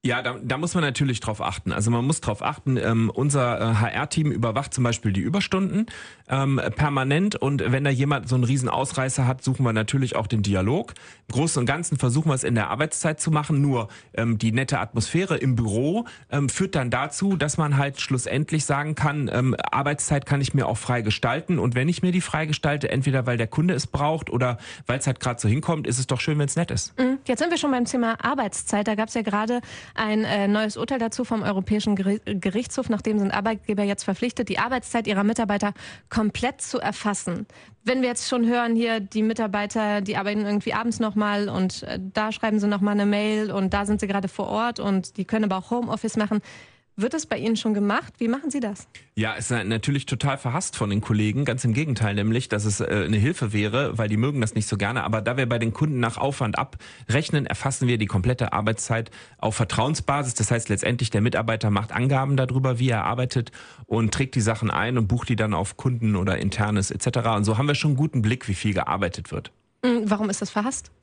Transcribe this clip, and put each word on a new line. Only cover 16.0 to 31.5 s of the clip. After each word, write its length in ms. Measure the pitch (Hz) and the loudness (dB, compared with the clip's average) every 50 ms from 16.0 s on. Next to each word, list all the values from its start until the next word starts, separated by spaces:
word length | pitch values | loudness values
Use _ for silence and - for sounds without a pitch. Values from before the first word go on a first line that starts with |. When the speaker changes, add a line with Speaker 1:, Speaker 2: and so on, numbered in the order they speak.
| 233 - - - - _ | -2 -6 -14 -20 -10 _
Speaker 1:
ähm, 200 | - 143 143 131 | -2 0 0 0
führt 260 | - - 190 190 - | 0 0 -2 0 2
dann 140 | 151 127 120 | 0 0 0
dazu, 480 | 123 123 139 - - - 190 202 190 | 0 0 -2 -4 -4 -2 0 2 2
dass 180 | 156 147 151 - | 2 0 0 2
man 200 | - 156 151 143 | 0 2 2 4
halt 240 | 135 143 143 139 - | 2 2 0 -2 -6
schlussendlich 640 | - - 135 123 - - - 139 156 - 160 151 - | -2 -2 -2 -2 0 -2 -2 -2 0 0 0 -2 0
sagen 300 | - 143 139 147 156 151 | 0 0 0 0 -2 -2
kann, 360 | - - 151 151 151 139 104 - | 0 0 0 0 0 -2 0 0
ähm, 220 | 120 127 131 113 - - - | 2 2 2 0 0 -2 -2
Arbeitszeit 540 | - 123 - - 147 - - - 151 143 - | 0 0 0 0 0 -2 0 0 0 0 2
kann 160 | - 143 139 | 0 0 0
ich 120 | 139 - - | 2 2 2
mir 140 | 139 - | 2 2
auch 100 | - 113 | 2 -2
frei 240 | 110 - - 123 120 | -2 0 0 0 0
gestalten. 580 | 110 107 - - - 117 123 156 - - 180 123 | 2 0 0 0 0 0 0 -2 0 0 0 2
Und 160 | 90 123 117 | 2 2 2
wenn 120 | 123 131 | 2 2
ich 140 | 170 170 - | 2 2 2
mir 100 | - 180 | 2 2
die 80 | 175 185 | 2 2
frei 260 | - - - 156 160 | 0 0 -2 -2 0
gestalte, 440 | 156 151 - - 147 147 147 - - | -2 -2 0 0 0 0 0 -2 0
entweder 340 | - 139 131 143 131 131 117 | 0 2 2 2 2 2 2
weil 120 | 123 120 | 0 0
der 100 | 117 113 | 0 -2
Kunde 260 | 110 - 151 160 180 185 | 0 2 2 2 2 2
es 140 | 123 - | 0 -2
braucht 420 | - - 143 147 151 160 156 - - | -4 -2 0 0 0 0 -2 -4 -2
oder 280 | - 120 127 123 120 - - - - - - | 0 0 2 0 0 -4 -8 -16 -18 -10 -4
weil's 220 | - 123 131 - | -4 -4 0 0
halt 140 | 139 123 - | -2 -2 -2
grad 180 | - 131 117 - | -2 -4 -4 0
so 80 | - | 2
hinkommt, 400 | 104 113 151 - - 165 156 135 | 2 2 2 2 0 -2 0 0
ist 100 | - 123 | -2 -2
es 100 | 127 127 | -2 0
doch 120 | - 175 - | -2 -2 -2
schön, 180 | - - 151 147 | 0 0 0 0
wenn's 180 | 143 139 - | 0 0 0
nett 140 | 170 170 - | -2 -2 0
ist. 280 | - - - - - - | -2 -4 -4 -6 -2 0
Speaker 2:
Mhm. 200 | 254 254 262 269 - | 2 2 0 -2 0
Jetzt 140 | - - 226 | -2 0 0
sind 120 | 302 349 | 2 0
wir 60 | 339 | 0
schon 140 | - - 285 | 0 2 0
beim 140 | 262 247 240 | 2 2 0
Thema 320 | - - 254 233 226 226 - | 0 0 0 0 0 0 0
Arbeitszeit. 640 | - 233 294 269 233 196 - - - - - 208 208 | 0 -2 0 0 -2 -2 -4 -6 -4 0 0 0 0
Da 100 | 226 214 | 0 0
gab's 180 | 202 220 220 - | -2 -2 -2 -2
ja 80 | 240 | -4
gerade 400 | 208 214 196 208 220 220 240 240 - - - - - - - | -2 0 0 0 0 0 -2 -2 -4 -8 -16 -16 -18 -10 -6
ein, 280 | - 220 214 214 220 220 | -4 -2 0 2 0 2
äh, 240 | - 202 202 202 | 0 0 2 2
neues 280 | 202 208 214 220 214 208 | 2 2 2 2 0 -2
Urteil 220 | - - - 277 | -4 -4 -2 -2
dazu 260 | 247 226 226 - - 247 | -2 -2 -2 -2 -4 -2
vom 200 | - 233 220 202 | -2 -2 -2 0
Europäischen 520 | 202 | 0